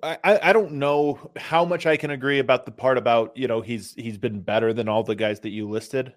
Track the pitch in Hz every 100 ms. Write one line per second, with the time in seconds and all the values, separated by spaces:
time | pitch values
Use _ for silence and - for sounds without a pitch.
0 | 156 165 175 208 170 214 190 143 139 147
1 | 147 135 - - - 165 175 175 165 156
2 | 151 143 135 139 127 123 - 113 131 127
3 | 120 117 110 - 127 113 107 117 95 -
4 | 117 104 120 104 90 107 113 113 107 107
5 | 113 104 107 104 110 104 107 110 - 135
6 | 127